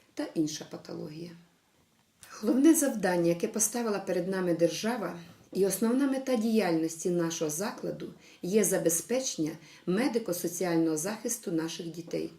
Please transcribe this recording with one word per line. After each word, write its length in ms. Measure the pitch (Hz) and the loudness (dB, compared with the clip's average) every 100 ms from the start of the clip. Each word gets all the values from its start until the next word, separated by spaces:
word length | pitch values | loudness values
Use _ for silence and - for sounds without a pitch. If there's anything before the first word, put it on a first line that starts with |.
| _ | _
та 140 | - 294 170 | -10 -4 -2
інша 300 | 151 - - | -2 -4 -10
патологія. 600 | 170 - 170 - 156 175 170 - _ _ _ _ _ _ _ - - | -14 -12 -12 -10 -12 -14 -16 -20 _ _ _ _ _ _ _ -20 -2
Головне 320 | 214 233 294 | 2 6 8
завдання, 560 | 311 277 226 185 180 170 | 8 4 2 2 4 4
яке 180 | 170 214 | 2 0
поставила 520 | 220 - 240 226 202 | 0 -2 0 -2 -2
перед 280 | 196 180 175 | -2 -2 -2
нами 260 | 190 180 | 0 0
держава, 640 | 160 165 - 214 240 175 170 - - - | 4 2 2 -4 -2 -4 -8 -16 -20 -8
і 120 | - 190 | 0 0
основна 420 | - 226 262 277 | 2 2 2 2
мета 280 | 262 269 254 | 0 0 0
діяльності 720 | 226 220 185 165 160 - 190 | 2 2 4 2 0 -2 -2
нашого 420 | 175 165 165 160 | 0 0 -2 -2
закладу 600 | 151 214 254 170 151 - - - - | -2 -6 -6 -8 -8 -10 -14 -20 -10
є 220 | 175 214 | 0 2
забезпечення 880 | 196 185 165 160 - 254 262 - 156 165 - - - | 4 2 2 0 0 -2 -2 -2 -4 -6 -16 -10 -2
медико-соціального 1080 | 185 269 233 220 170 170 170 185 165 165 156 | 0 0 0 -2 -4 -4 -2 0 2 2 0
захисту 540 | 175 220 240 - - | -2 -6 -6 -6 -4
наших 340 | 165 160 - 170 | -2 -2 -6 -10
дітей, 460 | 160 160 165 165 | -10 -6 -6 -6